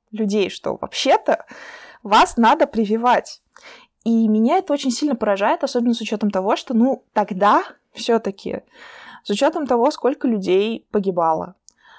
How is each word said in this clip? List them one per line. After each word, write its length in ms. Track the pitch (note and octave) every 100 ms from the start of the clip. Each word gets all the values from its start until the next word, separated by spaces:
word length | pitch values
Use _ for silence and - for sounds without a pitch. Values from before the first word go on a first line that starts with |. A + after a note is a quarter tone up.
| _
людей, 400 | G#3+ G#3+ G#3 F#3
что 280 | - - -
вообще-то 680 | - - C4+ G4+ - - - - - - - -
вас 340 | G#3+ G#3+ F4+ -
надо 300 | A3+ D#4 C#4+
прививать. 760 | A3 G3+ A3 A#3+ B3+ - - _ _ - - _ _ A3+
И 220 | A3+ A3
меня 300 | G#3+ A#3 F#4
это 160 | F#4
очень 160 | C#4+ C4+
сильно 260 | A#3 D4 A#3+
поражает, 480 | G#3+ G3 G#3 E4+
особенно 300 | C4 B3 A#3+
с 60 | A#3
учетом 280 | G#3+ G#3 G#3
того, 260 | F#3+ F#3+ D#4
что, 180 | -
ну, 300 | A3+ B3+ C4 _
тогда 480 | - G#3 F#3 G3+ C#4+ G4 - _
все-таки, 680 | - A3+ A3+ G#3 G3 - - - - - - - -
с 80 | -
учетом 360 | G#3 C#4 D#4+ C4+
того, 240 | A#3+ B3+
сколько 380 | D#4 B3 D4 C4
людей 580 | G#3+ F#3+ F#3 G#3+ A3+ -
погибало, 640 | G#3+ F#3+ F3 E3 D#3+ F3 _ _ _ _